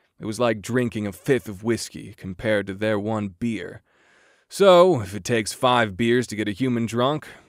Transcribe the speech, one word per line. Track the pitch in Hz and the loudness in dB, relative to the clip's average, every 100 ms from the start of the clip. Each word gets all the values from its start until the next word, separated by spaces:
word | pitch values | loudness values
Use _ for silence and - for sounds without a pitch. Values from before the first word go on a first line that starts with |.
| _ _ | _ _
it | 104 | -10
was | 107 | -2
like | 120 110 | 0 0
drinking | 90 120 120 110 104 | -2 -2 -2 -2 -6
a | |
fifth | 95 - 127 110 | -6 0 0 -2
of | 98 | -6
whiskey | 110 110 - - - - | -2 -2 -4 -12 -16 -14
compared | 95 92 113 107 98 | -14 -6 -2 0 -2
to | |
their | 95 107 107 | -4 -2 -2
one | 104 110 101 | -2 -4 -6
beer. | 90 120 107 90 - _ _ _ _ _ _ _ | -6 -4 -4 -8 -14 _ _ _ _ _ _ _
So, | - 196 175 185 147 | 4 8 8 8 4
if | 95 | -2
it | 101 | -8
takes | 90 117 104 | -2 -2 -2
five | - 127 123 110 90 | -2 2 2 2 0
beers | 117 123 120 | 0 2 0
to | 104 | -4
get | 107 | -6
a | |
human | 101 131 117 | -4 -2 -2
drunk, | 113 117 127 151 - - | -2 0 0 -2 -8 -20